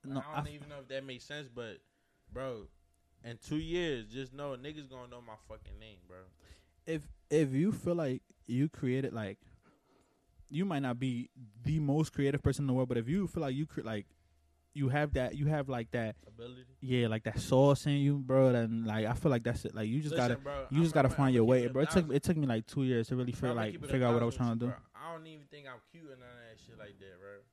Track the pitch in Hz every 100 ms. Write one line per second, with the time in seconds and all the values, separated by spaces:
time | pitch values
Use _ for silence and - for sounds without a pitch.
0 | 139 135 139 147 147 147 147 143 127 135
1 | 135 127 - 147 135 117 117 92 _ _
2 | _ _ _ 123 131 117 98 _ _ _
3 | _ _ 117 117 - 151 160 170 170 127
4 | 107 120 131 135 143 127 139 151 135 131
5 | 123 123 120 107 - 110 - 104 110 95
6 | 90 90 92 _ _ - _ _ - 160
7 | - - _ 151 143 131 185 - 180 175
8 | 147 131 _ _ - 120 151 - 131 131
9 | 135 117 101 101 - - _ _ _ _
10 | _ _ _ _ - 147 196 151 135 120
11 | 131 120 127 - 113 110 131 156 143 147
12 | 151 - 139 139 143 135 139 127 127 117
13 | 113 185 180 175 143 131 156 - 113 107
14 | - _ _ _ _ _ _ 147 135 143
15 | 147 139 123 143 143 151 135 123 117 123
16 | 110 - - 110 120 127 127 - 131 123
17 | 117 110 113 - - 131 139 139 151 143
18 | 139 143 127 131 131 123 113 113 113 107
19 | 107 120 160 123 120 120 - - 110 131
20 | 151 165 123 117 - 143 131 139 165 151
21 | 131 117 139 123 110 127 120 127 151 175
22 | 156 139 - 160 139 113 110 - 131 120
23 | 113 127 123 123 127 117 110 - - 131
24 | 123 117 117 - 120 113 120 - - 104
25 | 156 165 160 156 143 147 139 120 _ 170
26 | 156 127 123 123 117 107 - 113 104 95
27 | 95 90 98 101 101